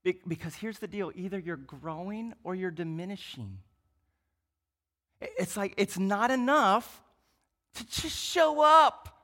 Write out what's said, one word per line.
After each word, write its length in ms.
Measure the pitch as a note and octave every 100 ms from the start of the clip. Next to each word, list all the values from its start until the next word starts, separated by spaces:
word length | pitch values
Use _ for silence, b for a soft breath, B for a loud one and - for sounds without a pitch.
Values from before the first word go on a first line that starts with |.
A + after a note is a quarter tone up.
Be-, 180 | F3+ F#3 F3
because 280 | E3 E3
here's 240 | - A3 G#3
the 100 | G#3
deal. 240 | G3+ F3+
Either 240 | F3 F#3 F#3+
you're 180 | E3+ D#3+
growing 800 | C3+ C#3+ D3+ D#3+ F#3 G#3 A3+ -
or 100 | -
you're 160 | F#3 F#3
diminishing. 880 | E3 E3 D#3+ F#3 G3 - - G#2 F#2+ _ _ _ _ _ _ _ _ _ _ _ _ _ _ _ _
I-, 60 | D#3+ G#4+
it's 180 | F3+ G#3
like, 180 | G3 -
it's 220 | F#3+ F3+
not 320 | F#3+ G3+ A#3+
enough 720 | C4 B3 D4 G#3+ G#3+ - - _ _ _ _ _ _ _
to 100 | - A3+
just 300 | - D#4+ -
show 460 | - F4+ D#4+ D4+
up. 460 | D4+ D#4+ C#4+ - - _